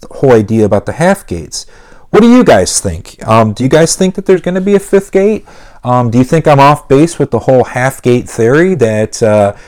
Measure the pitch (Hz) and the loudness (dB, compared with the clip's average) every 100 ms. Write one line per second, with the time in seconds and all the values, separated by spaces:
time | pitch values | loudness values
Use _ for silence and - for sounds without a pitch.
0 | - - 135 117 104 113 104 101 - 101 | -18 -2 2 2 2 -2 0 -2 -4 -4
1 | 175 190 - 87 76 - - - - - | -2 -2 -6 -12 -12 -16 -16 -20 -20 -20
2 | - 214 233 247 185 110 - - 98 82 | -2 2 4 4 4 2 0 -4 -6 -8
3 | - - - 113 110 104 131 156 165 - | -12 -10 -2 0 0 -2 0 2 0 0
4 | 190 196 196 185 180 185 190 196 - 196 | -4 -2 -2 -2 -2 -4 -2 -2 0 -2
5 | 190 190 202 208 - - - - 120 123 | -2 -2 -2 -4 -10 -20 -20 -10 -2 -2
6 | 120 120 127 160 156 139 139 147 - 135 | 0 0 0 0 2 4 4 2 0 2
7 | 165 - 143 113 - 131 113 123 131 - | 2 -2 -4 -2 0 0 0 -4 -6 -4
8 | 123 123 101 - 113 143 185 180 113 107 | -2 -2 -2 -2 0 2 0 0 0 0
9 | 107 - 110 104 101 - | -4 -2 0 2 0 -4